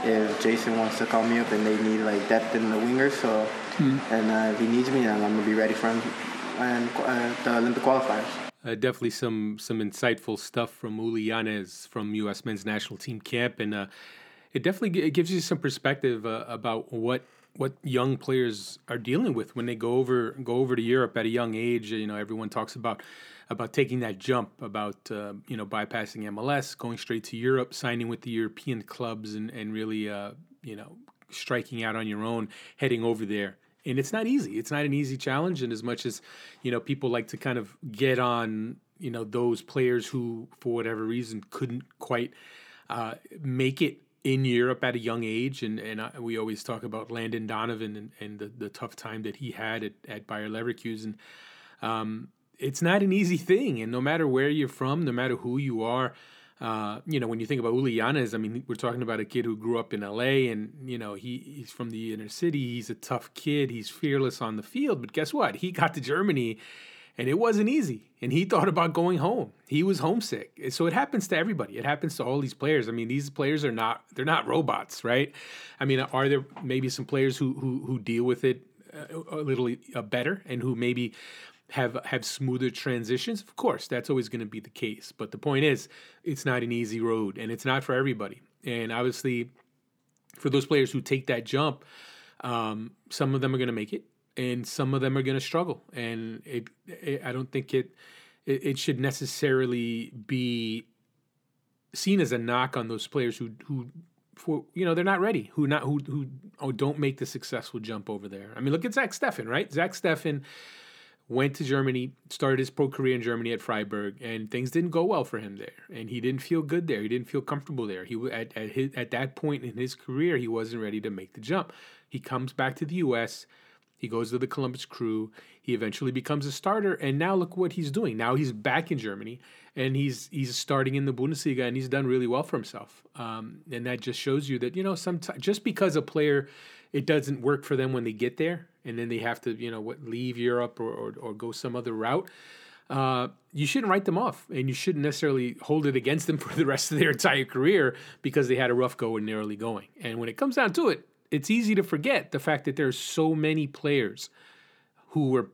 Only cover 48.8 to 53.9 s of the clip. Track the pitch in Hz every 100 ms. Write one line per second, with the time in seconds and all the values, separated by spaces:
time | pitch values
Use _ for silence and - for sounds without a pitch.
48.8 | 113 - 113 110 110 - 127 - 110 113
49.8 | 107 - - 104 - 107 107 110 120 117
50.8 | 120 110 110 107 - - - - - -
51.8 | 110 113 110 110 - _ _ _ 131 139
52.8 | 165 202 202 190 180 175 175 190 262 123
53.8 | 110